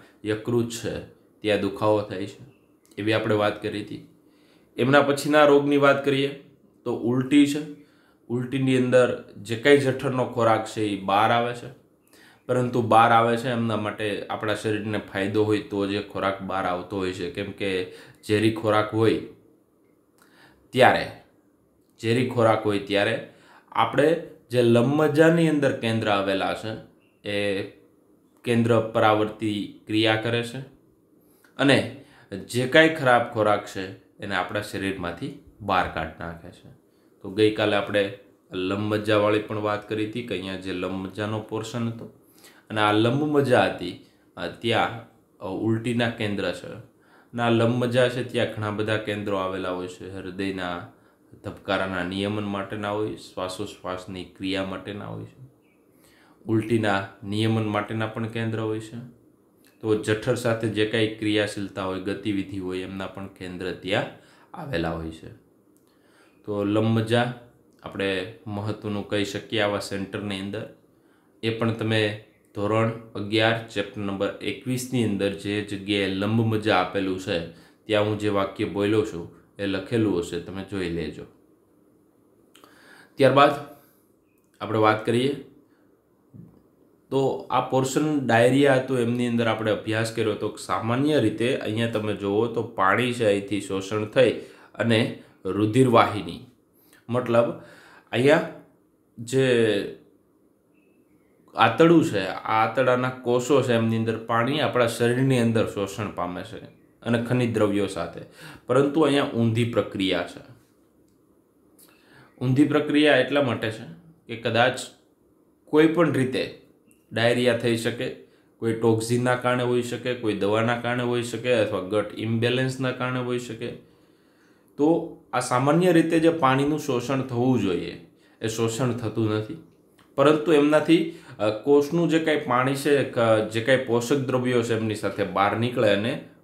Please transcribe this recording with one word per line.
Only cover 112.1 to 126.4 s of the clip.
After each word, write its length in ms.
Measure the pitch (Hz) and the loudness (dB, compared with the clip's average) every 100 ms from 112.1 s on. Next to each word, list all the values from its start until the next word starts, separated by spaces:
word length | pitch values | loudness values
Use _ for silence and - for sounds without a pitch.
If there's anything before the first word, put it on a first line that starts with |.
| - - - | -20 -20 -6
ઊંધી 240 | 127 131 | 0 4
પ્રક્રિયા 520 | 143 147 147 147 147 131 | 4 2 2 4 6 4
એટલા 260 | - 143 | 2 0
માટે 280 | 127 113 110 | 0 -2 -4
છે 140 | - - - - _ - | -6 -12 -18 -20 _ -14
કે 100 | 113 | -6
કદાચ 440 | 120 113 127 123 - - _ _ _ _ _ _ | -2 2 2 0 -10 -18 _ _ _ _ _ _
કોઈ 220 | _ 151 156 | _ 4 6
પણ 260 | 160 160 | 4 2
રીતે 500 | 131 127 92 85 - _ _ _ _ _ | 2 0 -2 -6 -10 _ _ _ _ _
ડાયરિયા 460 | 110 120 123 123 113 | 0 2 2 2 2
થઈ 180 | 120 117 | 0 0
શકે, 320 | 120 113 127 - - _ _ _ | -2 -4 -8 -10 -18 _ _ _
કોઈ 140 | 113 | -4
ટોક્સિનના 640 | 113 117 107 - 120 123 127 | 0 2 2 0 0 2 0
કારણે 260 | 123 123 | 0 0
હોઈ 200 | 123 123 | 0 0
શકે, 320 | 117 117 123 | -2 -6 -6
કોઈ 200 | 123 107 | -4 -2
દવાના 460 | 98 98 107 113 120 | 0 0 2 0 -2
કારણે 220 | 120 123 | -2 -2
હોઈ 200 | 120 120 | -2 -2
શકે, 320 | 117 110 123 | -4 -6 0
અથવા 260 | 120 98 95 | 2 2 -2
ગટ 380 | 92 104 101 - | -2 -2 -2 -6
ઇમ્બેલેન્સના 760 | 110 113 113 123 131 131 127 | -4 0 0 0 -2 -2 -4
કારણે 280 | 123 127 127 | -4 -4 -4
હોઈ 180 | 123 123 | -4 -6
શકે. 320 | 120 113 120 - - _ _ _ _ _ _ _ _ - | -6 -10 -10 -12 -20 _ _ _ _ _ _ _ _ 0
તો 120 | 151 165 - - _ | 2 2 -2 -12 _
આ 80 | 123 | -4
સામાન્ય 520 | - 123 143 160 180 | 0 2 4 4 6
રીતે 280 | 165 160 165 | 4 4 4
જે 100 | 165 | 4
પાણીનું 480 | 165 | 4